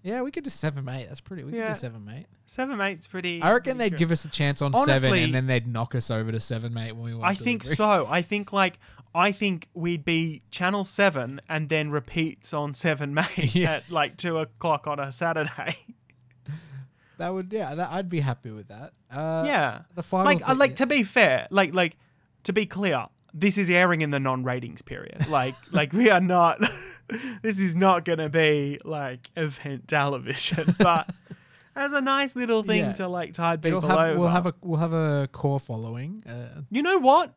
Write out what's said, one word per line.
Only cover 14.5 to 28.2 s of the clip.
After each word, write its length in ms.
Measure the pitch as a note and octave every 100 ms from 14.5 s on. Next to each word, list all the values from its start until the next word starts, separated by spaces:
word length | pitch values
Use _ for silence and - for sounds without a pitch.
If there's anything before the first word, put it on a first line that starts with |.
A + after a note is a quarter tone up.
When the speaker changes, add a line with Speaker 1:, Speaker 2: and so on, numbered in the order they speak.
| _ E3+ D3 D3+
Speaker 2:
on 100 | D3
a 140 | C#3
Saturday. 640 | C3 E3+ D#3+ D3+ - - -
<laughs> 40 | - - _ _ _ _ - D#3 - C3+ C3 _ _ -
Speaker 1:
That 160 | E3+
would, 180 | F#3+ F#3
yeah, 220 | G3 C3
that, 160 | D#3 F3
I'd 160 | F3 F#3
be 120 | E3+
happy 300 | C#3 A#2+ A#2+
with 180 | G#2+ G2+
that. 240 | G#2 C#3 _ _
Uh, 280 | C3+ D#3+ D#3+ D4+
Speaker 2:
Yeah. 360 | B3+ C#3 G#2 -
Speaker 1:
the 80 | E3+
final 220 | - F#3
Speaker 2:
Like, 180 | G3 F#3
uh, 60 | -
Speaker 1:
thing, 100 | C4
Speaker 2:
like, 120 | C#4
Speaker 1:
yeah. 60 | -
Speaker 2:
to 100 | B3+
be 160 | D4
fair, 440 | G3 B3+ F#3 B2+ -
like, 240 | G3 F3+
like, 240 | F3+ E3+ _ _ _ _ _
to 100 | -
be 100 | G3
clear, 440 | G#3 F#3 G3 C#3 - _ _
this 240 | D3+ G3 G3
is 100 | F#3
airing 320 | F3 F3+ E3
in 100 | D3+
the 80 | C#3+
non-ratings 600 | C3+ B2+ B2+ B2+ A#2+ D2+
period. 480 | - B2+ - - -
Like, 260 | D3 C3 C3
<laughs> 80 | -
like, 220 | F3 D3
we 160 | F3+ A#3+
are 100 | F#3
not, 360 | F#3 F3+ E3+ - - - - -
<laughs> 400 | - A3 C4 G#3+
this 180 | A3 G3
is 160 | F#3+ E3
not 300 | F#3+ F3 E3
gonna 240 | D#3+